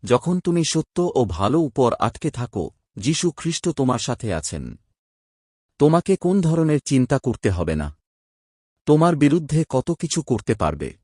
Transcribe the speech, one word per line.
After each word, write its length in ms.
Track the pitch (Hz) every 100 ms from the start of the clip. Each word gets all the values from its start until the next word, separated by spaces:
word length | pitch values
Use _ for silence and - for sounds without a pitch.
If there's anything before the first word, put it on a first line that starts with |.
যখন 360 | 98 123 - 180
তুমি 240 | 175 170
সত্য 480 | 160 160 156 - 175 -
ও 100 | 113
ভালো 340 | 82 98 147
উপর 340 | 156 - 123 -
আটকে 320 | 113 - 160
থাকো, 380 | - 123 - 78 _ _ -
যীশু 340 | 101 160 175
খ্রিস্ট 380 | - 165 165 -
তোমার 300 | 147 131 127
সাথে 340 | - 120 113
আছেন। 420 | 85 - 78 62 - _ _ _ _ _ _ _ _ _ _
তোমাকে 360 | 147 165 175 185
কোন 260 | 180 196
ধরনের 380 | 165 160 160 151 -
চিন্তা 320 | 139 127 139
করতে 320 | - 107 -
হবে 260 | 90 82 78
না। 220 | 73 - _ _ _ _ _ _ _ _ -
তোমার 300 | 151 165 165
বিরুদ্ধে 480 | 143 160 147 151 160
কত 220 | 131 -
কিছু 300 | 170 170 -
করতে 340 | 151 117 - 110
পারবে। 380 | 82 73 69 -